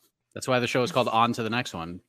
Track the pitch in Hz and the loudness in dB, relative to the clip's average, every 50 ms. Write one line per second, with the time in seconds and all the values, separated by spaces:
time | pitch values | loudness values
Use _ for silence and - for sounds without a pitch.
0 | _ _ _ _ _ _ - 107 - 131 127 123 120 - - 131 123 101 - 131 | _ _ _ _ _ _ -14 -8 -2 0 0 2 2 2 0 0 0 2 2 2
1 | 117 117 110 113 117 120 113 123 113 107 117 123 123 - - 87 82 85 90 92 | 2 2 4 4 4 4 2 -2 -4 -2 -2 -4 -4 -4 -6 -8 -8 -10 -10 -14
2 | - | -16